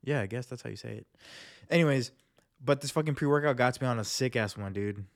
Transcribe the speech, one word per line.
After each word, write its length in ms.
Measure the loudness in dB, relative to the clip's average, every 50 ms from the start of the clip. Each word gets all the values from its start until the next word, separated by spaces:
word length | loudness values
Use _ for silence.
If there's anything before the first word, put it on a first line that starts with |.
| -2
Yeah, 180 | 0 0 0
I 40 | 0
guess 220 | -2 -4 -6 -6 -8
that's 140 | -12 -12
how 80 | -10 -10
you 60 | -12
say 180 | -10 -10 -10 -10
it. 140 | -12 -14 _ _ _ -20 -20 -20 -20 -20 -20 -20 -20 -6 2
Anyways, 420 | 4 4 6 6 4 2 0 -2 _ _ _ _ _ _ _ _ _ _ 2
but 180 | 2 2 2
this 100 | 0 -2
fucking 240 | -2 0 0 0 0
pre-workout 420 | 0 2 4 4 4 4 2 2 4
got 220 | 2 2 2 0
me 60 | -2 0
on 120 | 0 -2
a 40 | -2
sick-ass 540 | -4 -2 -2 -2 0 0 0 -2 -2 -4 -6
one, 160 | -8 -6 -4
dude. 320 | -4 -4 -4 -4 -6 -10 -14 _